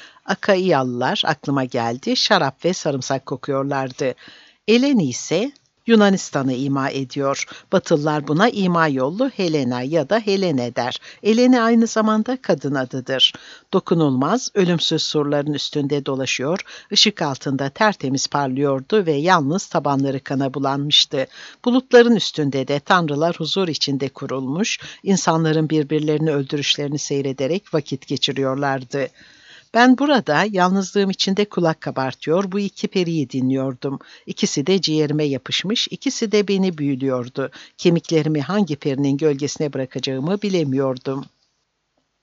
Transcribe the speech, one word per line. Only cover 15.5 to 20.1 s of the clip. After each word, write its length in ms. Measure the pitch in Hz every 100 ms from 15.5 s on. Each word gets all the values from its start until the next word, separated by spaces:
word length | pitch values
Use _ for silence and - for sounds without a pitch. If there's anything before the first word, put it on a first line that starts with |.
üstünde 520 | 143 - 151 139 147 139
dolaşıyor, 540 | 135 127 - 131 185 - - -
ışık 280 | 208 214 -
altında 480 | 151 135 147 135 139
tertemiz 580 | - 214 190 139 135 -
parlıyordu 800 | 143 139 131 143 135 131 214 165
ve 80 |
yalnız 540 | 143 165 180 135 180 -
tabanları 520 | 170 143 135 139